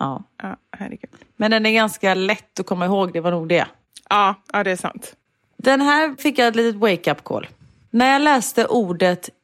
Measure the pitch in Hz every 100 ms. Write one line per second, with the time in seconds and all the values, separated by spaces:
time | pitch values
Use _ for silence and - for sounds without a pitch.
0 | 135 135 - _ 202 190 _ - 196 -
1 | - - _ _ 214 220 214 220 214 -
2 | 190 190 190 208 - - 190 180 180 202
3 | 185 170 170 175 160 170 - - _ -
4 | _ 208 202 202 _ 202 196 185 - -
5 | - - _ _ _ _ 247 269 277 294
6 | 311 269 294 262 240 226 233 208 214 175
7 | - 143 - 113 - - - _ _ 226
8 | 254 277 302 269 202 - 233 240 196 175
9 | 185 180 - -